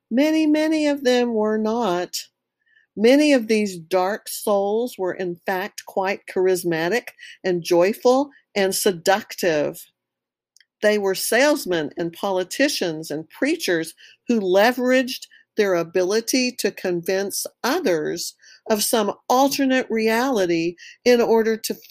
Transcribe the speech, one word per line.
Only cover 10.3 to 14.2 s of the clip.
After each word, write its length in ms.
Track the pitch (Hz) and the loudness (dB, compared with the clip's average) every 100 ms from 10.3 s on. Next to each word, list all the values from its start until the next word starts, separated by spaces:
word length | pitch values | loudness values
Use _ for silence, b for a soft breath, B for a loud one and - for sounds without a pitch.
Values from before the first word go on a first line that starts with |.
| _ _ _ _ _ | _ _ _ _ _
They 160 | 208 214 | 0 2
were 160 | 196 | 0
salesmen 800 | 185 - 226 294 285 185 175 151 - | -2 0 2 2 2 0 -2 -2 -4
and 160 | 170 | -8
politicians 960 | 165 202 185 185 - 285 - 185 156 160 | -4 -4 -4 -4 0 0 0 -4 -6 -8
and 180 | 151 160 | -10 -10
preachers 640 | - 269 339 - 170 165 - B B | -4 -2 -2 0 -2 -2 -12 B B